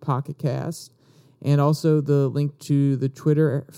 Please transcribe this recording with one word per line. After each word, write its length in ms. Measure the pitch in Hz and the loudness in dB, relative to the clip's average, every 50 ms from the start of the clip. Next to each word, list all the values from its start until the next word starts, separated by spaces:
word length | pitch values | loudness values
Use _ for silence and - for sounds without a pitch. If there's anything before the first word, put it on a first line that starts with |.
Pocket 380 | - 151 131 127 139 - 147 - | -6 -4 -4 -4 -4 -8 -10 -6
Cast, 540 | 147 139 127 131 - 165 170 - - - _ _ _ _ _ _ _ _ _ _ | -4 -4 -4 -4 -6 -8 -10 -12 -16 -20 _ _ _ _ _ _ _ _ _ _
and 200 | - 139 143 143 | -2 0 2 4
also 400 | 143 151 156 - - 160 156 151 | 4 2 2 2 2 2 2 2
the 280 | 139 147 143 143 139 131 | 2 2 2 2 2 0
link 300 | - 143 143 143 - _ | 0 -2 -2 -4 -6 _
to 360 | - - 143 143 139 139 135 | -4 -2 0 2 2 2 0
the 120 | 123 131 135 | 0 -2 -4
Twitter 580 | - - - 156 151 151 160 143 123 143 - - - | -6 -2 0 0 2 2 2 2 0 -2 -6 -8 -8